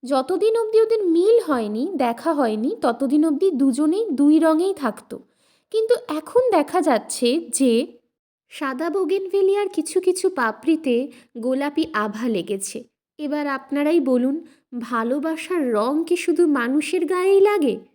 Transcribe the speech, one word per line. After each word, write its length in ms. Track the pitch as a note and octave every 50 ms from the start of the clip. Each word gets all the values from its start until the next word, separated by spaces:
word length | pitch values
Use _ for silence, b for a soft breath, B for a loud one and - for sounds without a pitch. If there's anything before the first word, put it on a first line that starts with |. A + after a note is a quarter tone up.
যতদিন 520 | - A#3+ C#4 C4 C4 - F#4 F4 F#4+ A4 A4
অবধি 220 | A#4 A4+ G#4+ A4 A4
ওদের 220 | A4+ A4 A4+ A4 G4+
মিল 300 | F4 D#4+ E4 F4+ G#4 A#4 A#4
হয়নি, 420 | G4 E4 C#4+ A#3+ A3 G#3 G#3+ A3 C4 F#4 G4
দেখা 340 | D4 C#4 A#3+ A#3 A#3 - E4
হয়নি, 380 | D#4+ C#4+ C4+ A3+ G#3+ G#3+ A3 C#4+ A4 -
ততদিন 420 | - B3+ A#3 A#3+ C#4 C4 C#4 D4+ D4+
অবধি 240 | E4 D4 C#4+ F#4+ G4
দুজনেই 520 | E4+ A#3+ C#4 C4+ A#3 C4 D4+ D4+ E4+ G4+ A#4 G#4+
দুই 220 | C#4+ - C#4+ D4 D#4 D#4+
রঙেই 360 | D#4+ D#4+ D#4+ D#4 F4 G4 F#4+
থাকতো। 420 | - C#4+ A3+ G#3 - - _ - - - _ _ _ _ _ _ _ _ _
কিন্তু 220 | - A4 A4 A4 A#4+ A#4 A#4+ -
এখন 320 | D4+ D#4 D#4 - - A#4+ B4+ B4
দেখা 280 | G#4 E4 D4 D4 - F4+
যাচ্ছে 480 | D4 D#4 B3+ G#3+ - - - - B3+ A#3+ B3+ E4+ E4+ -
যে 200 | - - C4+ B3 A3+ A#3 C#4+ - - - _ _ _ _ _ _ _ _ _ _
সাদা 360 | - - D#4 C4+ C4 B3+ D#4 E4+
বোগেনভেলিয়ার 760 | D4+ G4 F#4+ D4+ F#4+ G4 G4 F#4 F#4 G4 G4 F#4+ G4 G4+ G#4 G4
কিছু 300 | - - D#4 - - F#4+
কিছু 260 | F#4 F#4 F4+ - - F#4+
পাপড়িতে 640 | F#4 - B3 A3 A3 - - D4+ D#4+ D#4 D#4+ C4+ A#3+ A#3 C4 B B B B B _ A#3+
গোলাপি 460 | A3 B3+ C4 C4+ C#4 D4 D4 D#4+ D4+ - -
আভা 320 | G#3+ G#3 G#3+ G#3 G#3+ A#3 B3
লেগেছে। 500 | A3 F#3 E3+ - G3+ G3 G3 - - A3 A#3 _ _ _ _ _ _ -
এবার 260 | D4+ C#4 D4 D4 D4 C#4+
আপনারাই 520 | C#4 C4+ C#4 - C#4 C#4+ D4 D4 E4 E4+
বলুন, 360 | C4+ C4 B3+ B3 B3 C4+ C#4 E4 E4 B B B B B - A#3+
ভালোবাসার 840 | A#3 A3+ A#3+ A#3 A3+ A#3 C4 D4 C4+ D#4+ D#4+ D#4 - - F#4 F4 C#4+ B3
রং 200 | A3+ G#3 G#3+ B3 D4 D#4 E4
কি 120 | - F4+
শুধু 260 | F4 - - D#4+ D4+ F4 D#4
মানুষের 520 | C#4+ C4 A#3 A#3+ C4 D4+ D4+ - - F#4 E4+
গায়েই 340 | D4 F#4 F4+ F4+ F#4+ G4 G4
লাগে? 340 | F#4+ G#4 G#4 G4+ C#4+ B3+ F#3+ - - _